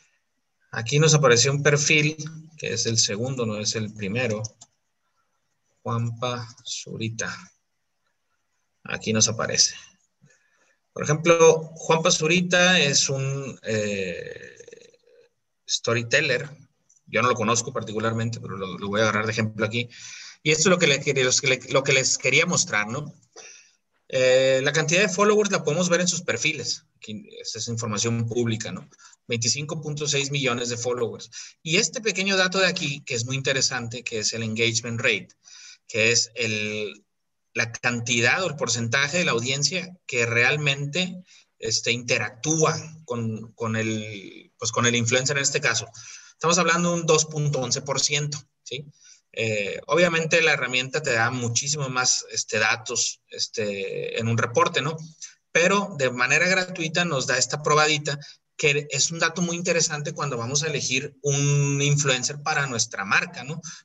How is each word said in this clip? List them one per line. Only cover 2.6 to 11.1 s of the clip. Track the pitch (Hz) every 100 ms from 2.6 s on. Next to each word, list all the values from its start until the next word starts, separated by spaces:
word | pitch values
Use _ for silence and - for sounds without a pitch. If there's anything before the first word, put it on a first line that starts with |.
| 104
es | 113 -
el | 113
segundo, | - 104 123 135 113
no | 107
es | 104 120
el | 107
primero. | - 101 113 127 107 113 - - _ _ _ _ _ _ _ _ _ _ _
Juanpa | - 117 117 117 123 120 117 - -
Zurita. | - - - 113 113 90 - 180 _ _ _ _ _ _ _ _ _ _ _ _ _ -
Aquí | - -
nos | 110 110
aparece. | 110 73 - - - - _ _ _ _ _ _ _ _ _ _
Por | -
ejemplo, | 127